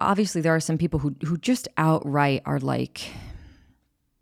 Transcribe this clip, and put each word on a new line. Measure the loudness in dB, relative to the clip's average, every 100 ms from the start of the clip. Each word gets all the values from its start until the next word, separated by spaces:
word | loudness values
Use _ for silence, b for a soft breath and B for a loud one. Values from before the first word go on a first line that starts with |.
obviously, | 2 2 0 0
there | 2 2
are |
some | 2 0
people | 0 0
who, | -2 -2
who | -4 -2
just | 0 -2 -2 0
outright | 2 2 2 2 2 0 -2
are | -2
like, | -2 -2 -4 -8 -14 B B B B B B B _ _ _ _